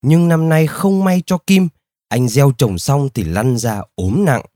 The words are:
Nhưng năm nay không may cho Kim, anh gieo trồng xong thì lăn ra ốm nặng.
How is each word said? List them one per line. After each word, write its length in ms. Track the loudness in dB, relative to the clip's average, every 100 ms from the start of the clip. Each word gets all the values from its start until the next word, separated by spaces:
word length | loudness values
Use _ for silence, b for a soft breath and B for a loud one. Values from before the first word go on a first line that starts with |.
Nhưng 260 | 2 2 2
năm 220 | 2 2
nay 180 | 0 0
không 360 | -2 -2 0
may 200 | 0 -2 -2
cho 120 | -6
Kim, 300 | 0 2 2 _ _ _ _
anh 200 | -2 0
gieo 240 | 2 2
trồng 280 | 2 -2 -2
xong 300 | -2 -2 -2
thì 100 | -4
lăn 340 | -4 -2 -2 -2
ra 240 | -4 -6 -8 -6
ốm 300 | -2 0 0
nặng. 200 | -2 -4